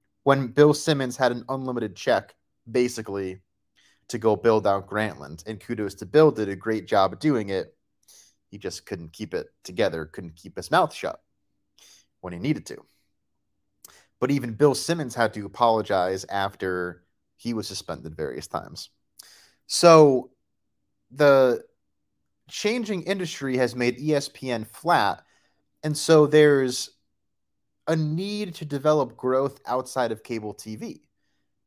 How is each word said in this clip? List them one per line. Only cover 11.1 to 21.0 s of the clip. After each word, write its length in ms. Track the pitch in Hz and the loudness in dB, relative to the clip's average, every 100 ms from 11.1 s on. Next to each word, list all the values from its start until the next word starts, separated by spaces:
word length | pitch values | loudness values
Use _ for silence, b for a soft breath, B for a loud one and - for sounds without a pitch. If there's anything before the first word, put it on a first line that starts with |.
| - _ _ _ _ _ _ b b b _ | -12 _ _ _ _ _ _ b b b _
when 120 | 92 | -14
he 60 | 87 | -8
needed 280 | 117 156 - | -6 -6 -8
to. 180 | - - _ _ _ _ _ _ _ _ _ - b b _ | -18 -20 _ _ _ _ _ _ _ _ _ -20 b b _
But 120 | 127 | -2
even 220 | 143 120 | -2 -4
Bill 220 | 110 147 127 | 2 2 2
Simmons 400 | - 170 135 120 | -2 -4 -4 -2
had 180 | 113 107 | -2 -2
to 100 | 98 | -12
apologize 800 | - 120 113 104 98 90 95 - | 0 2 2 0 -2 0 -4 -6
after 800 | 98 98 - 95 90 90 87 _ _ _ _ | -6 -6 -4 -4 -4 -6 -10 _ _ _ _
he 180 | - | -8
was 140 | - - | -8 -8
suspended 480 | 98 - 80 82 78 | -10 -10 -12 -12 -10
various 320 | 73 62 - | -10 -10 -10
times. 420 | - - - - _ _ - B B B B - | -10 -10 -16 -20 _ _ -20 B B B B -8
So 640 | - 170 165 147 131 127 _ _ _ _ _ _ _ | 4 8 10 8 6 -2 _ _ _ _ _ _ _